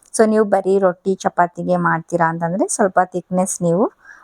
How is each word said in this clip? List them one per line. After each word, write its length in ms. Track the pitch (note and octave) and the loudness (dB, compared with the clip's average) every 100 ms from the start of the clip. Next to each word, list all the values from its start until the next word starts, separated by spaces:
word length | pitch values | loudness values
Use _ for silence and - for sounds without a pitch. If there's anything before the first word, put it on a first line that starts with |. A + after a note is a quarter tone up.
| _ | _
So 140 | - A3 | 0 2
ನೀವು 160 | G#3+ | 2
ಬರೀ 340 | G#3 G3 F3+ G3 | 2 0 2 2
ರೊಟ್ಟಿ, 360 | F#3+ F3 F#3+ | 2 0 -4
ಚಪಾತಿಗೆ 600 | F#3+ F#3+ - F3 - F3 F3 | -2 -2 0 -2 -2 -2 0
ಮಾಡ್ತೀರಾ 520 | E3+ E3 - E3+ E3 | 0 -2 -2 -2 -2
ಅಂತಂದ್ರೆ 400 | E3+ E3+ F#3+ F#4+ | -2 -4 -2 -2
ಸ್ವಲ್ಪ 300 | - G3 F#3 | 0 0 0
ಥಿಕ್ನೆಸ್ 580 | F#3 F3+ - F3+ G3 - | -2 -4 -4 -2 -2 -2
ನೀವು, 300 | F3 E3+ D#4+ - - - | 0 0 -2 -4 -20 -20